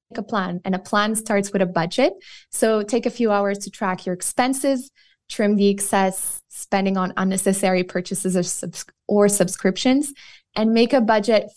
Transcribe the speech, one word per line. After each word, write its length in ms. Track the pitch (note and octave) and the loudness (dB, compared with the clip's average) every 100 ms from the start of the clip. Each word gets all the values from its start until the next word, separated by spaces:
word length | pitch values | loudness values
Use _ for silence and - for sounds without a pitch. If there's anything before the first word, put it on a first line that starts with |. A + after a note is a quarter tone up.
| _ - | _ -12
a 80 | |
plan, 380 | G3+ A3 F3+ F3 | -6 -4 -4 -6
and 100 | F#3+ | -4
a 60 | F#3 | -6
plan 360 | - G#3 G#3+ G#3+ | -2 0 0 -2
starts 360 | - G3+ G3+ | 0 -2 0
with 100 | G3 | -2
a 40 | F3+ | 0
budget. 480 | F3 E3+ - C#4+ - - - - | 0 -2 2 0 0 -20 -20 -10
So 300 | - A3 A3 | 0 2 2
take 240 | G#3 A#3+ A#3+ | 0 -2 -2
a 40 | |
few 220 | - A3+ | 0 0
hours 260 | G3+ G3+ G3+ | 2 0 -2
to 100 | G3+ | -8
track 360 | - G3 F#3 F#3+ | -6 -4 -4 -6
your 80 | |
expenses, 760 | F3+ - - B3+ C4 C#4 C4 C4 _ _ _ - | -6 -4 0 0 0 0 -2 -4 _ _ _ -14
trim 280 | - G#3 G#3 | -2 2 4
the 120 | G3+ | 4
excess 720 | G3+ - G3+ F#3+ F#3 - - _ | 2 0 2 0 0 -4 -6 _
spending 480 | - - G3 F#3+ F#3+ | -14 -4 0 0 0
on 160 | F#3 - | -2 -2
unnecessary 680 | F#3+ F#3+ G3 F#3+ F#3+ F#3 | -2 0 0 0 0 0
purchases 540 | F3+ F3+ F3+ G3 F#3 F3+ | -2 -6 -6 -4 -2 -2
or 60 | |
subs-, 420 | F3+ - F3 - - _ - | -2 -6 -8 -12 -16 _ -2
or 200 | G#3 G3+ | 4 4
subscriptions, 840 | G3+ F3+ - F#3+ F#3 B3+ C4+ D4 - - - _ - | 4 0 0 -2 0 2 2 0 -8 -20 -20 _ -2
and 160 | A3 | 2
make 180 | A3+ A#3+ | 4 4
a 80 | C4+ | 4
budget 500 | A3 A3 A3 G#3+ - | 4 2 4 2 0